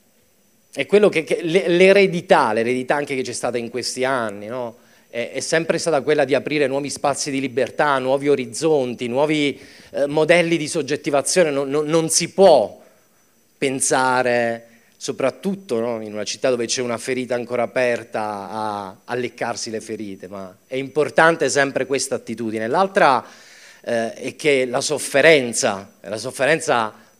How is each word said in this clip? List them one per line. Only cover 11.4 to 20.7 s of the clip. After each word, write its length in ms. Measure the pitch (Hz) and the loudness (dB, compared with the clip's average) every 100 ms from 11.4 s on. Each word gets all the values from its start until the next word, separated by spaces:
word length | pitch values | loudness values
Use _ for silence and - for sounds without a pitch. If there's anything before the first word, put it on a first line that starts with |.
| 160 | 2
Non, 200 | 139 139 | 0 -2
non, 160 | 143 151 | -2 0
non 200 | 165 160 | 0 0
si 220 | - 165 | 0 -2
può 520 | - 190 143 98 - - _ _ _ _ _ _ _ | 6 8 8 4 -4 -20 _ _ _ _ _ _ _
pensare 1120 | 139 131 - 143 131 127 123 120 117 117 - _ _ _ | -4 -2 0 2 2 2 2 2 0 -4 -10 _ _ _
soprattutto, 800 | - 123 131 - 190 196 - 117 | -10 -2 -2 -2 -6 -6 -4 -4
no, 200 | 120 113 | -2 -4
in 140 | 107 | -8
una 100 | 104 | -8
città 280 | 101 - 135 | -8 -2 0
dove 160 | 120 117 | 0 -2
c'è 160 | - | -4
una 160 | 120 113 | -4 -6
ferita 340 | 135 127 123 | -4 -4 -4
ancora 300 | 123 113 120 | -4 -4 -4
aperta, 840 | 117 131 123 117 113 117 107 104 95 | -2 0 0 -2 -4 -6 -6 -6 -8
a, 440 | 107 107 101 98 98 | -6 -6 -6 -8 -14
a 120 | - 123 | -10 -6
leccarsi 560 | 120 - 120 104 120 | -6 -6 -8 -6 -8
le 100 | 110 | -10
ferite, 460 | 110 107 104 95 92 | -8 -10 -10 -14 -14
ma 280 | 98 95 92 | -14 -16 -18
è 80 | - | -10